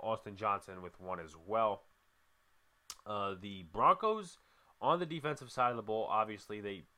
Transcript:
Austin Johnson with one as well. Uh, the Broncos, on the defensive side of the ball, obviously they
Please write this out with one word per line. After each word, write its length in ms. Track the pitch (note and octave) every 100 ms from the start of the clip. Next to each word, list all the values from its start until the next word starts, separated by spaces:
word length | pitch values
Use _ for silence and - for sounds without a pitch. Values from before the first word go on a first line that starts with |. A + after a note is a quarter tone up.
Austin 340 | A2 A2 G#2+
Johnson 480 | G2 G#2+ G2+ - F#2
with 180 | F2+ -
one 200 | F#2 F2+
as 160 | D#2+ E2 F2+
well. 360 | A2 A2 G2 - _ _ _ _ _ _ _ _ _ - -
Uh, 300 | - G#2 G2 F#2
the 240 | G2+ F#2+ E2+
Broncos, 640 | G2 C#3 F#3 A3 A3 F3+ - _ _ _ _
on 180 | B2+ F3
the 80 | E3+
defensive 440 | D#3+ C#3+ C#3+ B2
side 200 | - B2
of 60 | A#2+
the 60 |
ball, 260 | G#2+ A2 -
obviously 500 | G#2+ A2 G#2 - G#2+
they 220 | G2+ G2 -